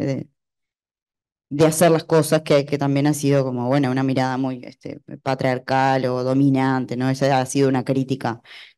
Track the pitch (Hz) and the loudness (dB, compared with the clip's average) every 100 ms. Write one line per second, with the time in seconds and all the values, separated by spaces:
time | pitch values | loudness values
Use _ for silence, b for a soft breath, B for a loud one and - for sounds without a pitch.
0 | 139 131 - _ _ _ _ _ _ _ | -4 -6 -10 _ _ _ _ _ _ _
1 | _ _ _ _ - 143 156 160 170 160 | _ _ _ _ -8 2 2 4 4 4
2 | - 160 156 160 160 147 143 143 139 139 | 2 2 2 0 2 2 2 -2 0 2
3 | 147 147 139 139 131 123 120 143 131 131 | 2 0 2 2 0 -2 0 0 0 0
4 | 135 131 131 127 131 127 - - - - | 0 0 -2 -2 -4 -8 -14 -18 -16 -16
5 | - 143 135 131 131 127 - 131 135 135 | -16 -10 -6 -2 -2 -2 -2 0 2 0
6 | 127 127 127 131 139 131 131 131 123 123 | 0 -2 0 2 2 2 0 -2 -4 -4
7 | 131 131 139 131 123 139 135 131 123 131 | -2 0 0 0 0 0 0 0 -2 -2
8 | 127 135 123 117 B B B | -2 -4 -6 -8 B B B